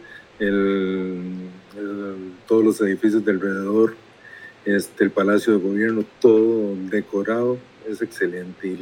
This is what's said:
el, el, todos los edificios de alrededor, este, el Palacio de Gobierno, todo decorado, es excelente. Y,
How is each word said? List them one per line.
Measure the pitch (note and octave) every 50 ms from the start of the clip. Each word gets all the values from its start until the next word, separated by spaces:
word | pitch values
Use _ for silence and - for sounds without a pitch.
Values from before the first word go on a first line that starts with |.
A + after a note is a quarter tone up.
| - - - - - - - -
el, | G#2+ G2+ G2+ G2+ G2 G2 G2 G2 F#2+ F#2 F#2+ F#2+ F#2 F#2 F#2 F2+ F2+ F#2 F#2 F#2 F#2 F#2 F#2 F#2 F#2+ F#2+ G2+ G2+
el, | G2+ G2+ G2+ G2+ G2+ G2 F#2+ F#2+ F#2 F#2 F2+ F2+ - -
todos | A2+ A2+ A2
los | A2 F#2+ -
edificios | G#2+ G2 F#2+ F2+ - G#2+ G#2 A2+ G2+
de | G#2+
alrededor, | G2 F#2 F#2+ G2+ F#2+ G2 G2 G2 G#2 A2 A2+ A2 - - - - - - - - - - - - - - -
este, | G#2 G2+ G2 F2+ - - - G#2
el | G2
Palacio | - G2+ F#2+ G2+ G#2 G2+ - A#2 G#2+
de | G2
Gobierno, | F2 G2 G2+ G#2 A2 A2+ A2+ G#2+ G#2+ - - -
todo | - A#2+ A2 G#2+ A2 A2+ A2+ A2 G#2+ G2+ G2 F#2 F#2+ F#2
decorado, | G#2+ G#2 F#2+ - - G2 G2+ A2 A2+ A#2+ B2 B2 B2 B2+ - - - - - A2
es | G#2 -
excelente. | A2+ - - - G2 F2 F2 F2+ F2+ F2+ F2+ - - F#2+
Y, | F2+ F2